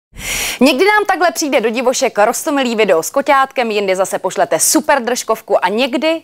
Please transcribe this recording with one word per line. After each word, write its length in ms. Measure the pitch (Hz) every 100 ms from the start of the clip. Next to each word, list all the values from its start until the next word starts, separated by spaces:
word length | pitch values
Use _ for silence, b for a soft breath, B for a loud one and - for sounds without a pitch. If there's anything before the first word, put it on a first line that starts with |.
| _ - B B B B
Někdy 240 | 262 262
nám 200 | 381 427 403
takhle 240 | 381 349
přijde 300 | 339 302 262
do 100 | 220
divošek 480 | 226 247 254 240 202
roztomilý 580 | 214 - - 285 247 220
video 260 | 214 165
s 80 | 160
koťátkem, 600 | 277 294 269 269 - 233
jindy 260 | 208 196 185
zase 220 | 185 196
pošlete 420 | 190 202 175 160
super 420 | - 311 - 277
držkovku 600 | 233 240 - 220 - -
a 40 | 175
někdy, 540 | 208 254 262 311 320